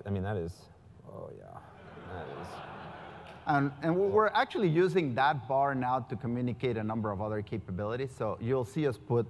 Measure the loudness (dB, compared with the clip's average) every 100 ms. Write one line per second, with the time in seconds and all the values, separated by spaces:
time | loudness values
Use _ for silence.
0 | -2 -2 -2 -2 -4 -8 -18 -20 -20 -20
1 | -16 -14 -12 -14 -16 -18 -18 -18 -18 -16
2 | -12 -10 -10 -10 -10 -12 -12 -12 -14 -14
3 | -14 -16 -16 -8 2 4 2 0 2 4
4 | 4 6 6 4 2 2 4 6 4 4
5 | 2 4 2 2 2 2 4 2 2 0
6 | -2 -6 -2 -2 -2 0 0 0 0 0
7 | -2 -2 -2 -4 -4 -6 -4 -4 -2 -2
8 | -4 -2 -2 -2 0 0 0 0 0 0
9 | 2 2